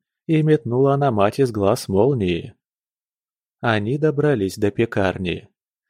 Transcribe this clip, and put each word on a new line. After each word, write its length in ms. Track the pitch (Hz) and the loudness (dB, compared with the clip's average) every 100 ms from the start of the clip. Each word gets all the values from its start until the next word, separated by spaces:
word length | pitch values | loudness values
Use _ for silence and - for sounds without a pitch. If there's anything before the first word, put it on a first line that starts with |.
| _ _ - | _ _ -2
и 160 | 156 | 0
метнула 540 | 156 151 113 123 139 139 | 2 0 0 0 2 2
на 140 | 139 | 0
мать 300 | 104 101 - | 2 0 2
из 100 | 101 | 0
глаз 380 | 104 98 123 - | 0 0 0 0
молнии. 640 | 95 123 131 92 82 - - _ _ _ _ _ _ _ _ _ - | 2 2 2 -2 -4 -6 -20 _ _ _ _ _ _ _ _ _ -6
Они 380 | 120 107 104 143 | -2 -2 -2 -2
добрались 600 | 156 139 147 120 95 107 | -2 0 0 0 -2 -2
до 120 | 104 | -2
пекарни. 800 | - 113 107 95 92 90 85 - _ _ _ _ | 0 -2 0 -2 -2 -6 -8 -12 _ _ _ _